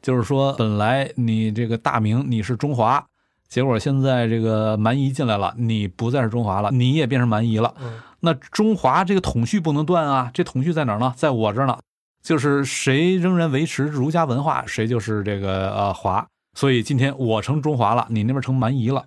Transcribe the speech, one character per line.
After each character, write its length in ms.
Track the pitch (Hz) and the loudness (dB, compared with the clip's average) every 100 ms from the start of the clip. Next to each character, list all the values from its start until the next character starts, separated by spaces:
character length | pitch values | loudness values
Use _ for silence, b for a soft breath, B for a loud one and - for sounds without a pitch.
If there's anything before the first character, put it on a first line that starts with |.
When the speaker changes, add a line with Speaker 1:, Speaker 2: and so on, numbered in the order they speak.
Speaker 1:
就 160 | - 127 | 0 0
是 60 | |
说 320 | 110 135 139 | 2 2 0
本 220 | 135 110 104 | 0 0 2
来 320 | 107 131 135 - | 2 2 -2 -2
你 340 | 117 110 110 | 0 2 0
这 160 | 107 117 | -2 -2
个 100 | 113 | -2
大 220 | - 131 | 0 0
明 260 | 107 113 139 | 2 0 0
你 140 | 117 | -2
是 140 | 104 120 | -2 -2
中 180 | 147 | -2
华， 300 | 131 110 139 - _ _ _ _ | 0 2 2 -2 _ _ _ _
结 160 | - | -2
果 140 | 135 113 | 0 0
现 220 | 143 135 | 0 0
在 260 | 135 127 117 | 2 2 2
这 100 | 113 | 0
个 380 | 113 110 110 107 | 0 0 0 0
蛮 220 | 110 131 | 0 2
夷 120 | 135 | 0
进 160 | 131 135 | 0 0
来 100 | 104 | 0
了， 160 | 95 117 | -2 -2
你 320 | 117 110 101 | -2 0 -2
不 220 | - 113 | -2 -2
再 120 | 139 | 0
是 60 | 117 | 0
中 160 | 117 | 0
华 160 | 110 95 | -2 0
了， 100 | 101 | 0
你 200 | 127 123 | 2 2
也 120 | 151 135 | 2 2
变 140 | 131 | 2
成 60 | 123 | 2
蛮 200 | 107 117 | 2 2
夷 120 | 110 | 2
了。 160 | 117 - | 0 -2
Speaker 2:
嗯。 200 | 123 113 B B | -14 -14 B B
Speaker 1:
那 120 | 165 | 0
中 420 | 151 - - 214 | 0 -4 0 0
华 300 | 214 131 147 | 2 2 2
这 100 | 185 | 2
个 60 | 196 | 0
统 240 | - 120 | 0 -2
序 160 | 117 214 | 0 0
不 120 | 165 | 0
能 120 | 143 | 0
断 220 | 151 175 151 | 2 0 2
啊， 240 | 135 123 | 0 -2
这 100 | - | -4
统 200 | 175 131 | -4 -2
序 100 | 143 | -2
在 140 | 160 139 | 0 0
哪 80 | |
儿 40 | 104 | 0
呢？ 140 | 127 | -2
在 160 | 127 156 | 0 0
我 220 | 123 110 | 2 0
这 80 | 104 | 0
儿 60 | 135 | 0
呢。 120 | 120 - _ _ _ | -2 -8 _ _ _
就 160 | - 160 | -2 0
是 260 | 139 143 | 2 2
谁 520 | 139 - - 135 170 185 | 0 -2 0 2 2 2
仍 200 | 175 180 | 2 2
然 160 | 165 | 2
维 140 | 131 156 | 0 -2
持 180 | - | -2
儒 260 | 143 147 127 | -4 0 -2
家 140 | 165 | 0
文 180 | 160 120 | 0 0
化， 220 | 143 131 - | 0 -2 -4
谁 200 | - 110 | -4 -2
就 120 | 120 | -2
是 240 | 104 107 | -2 -4
这 160 | 101 101 | -2 -4
个， 320 | 98 95 95 | -2 -2 -2
呃， 180 | 101 101 | -2 -2
华。 340 | 95 98 92 - _ _ | -2 -2 -2 -4 _ _
所 180 | - 139 | -2 0
以 100 | 127 | 2
今 140 | 110 139 | 0 0
天 180 | 139 139 | 0 0
我 240 | 123 110 | 0 0
成 180 | 104 151 | 0 -2
中 160 | 147 143 | -2 0
华 180 | 104 | 2
了， 120 | 120 110 | 2 0
你 140 | 110 | -2
那 100 | 107 | 0
边 80 | 135 | -2
成 140 | 127 | -2
蛮 200 | 131 117 | 0 0
夷 140 | 135 113 | 0 0
了。 160 | 135 | -2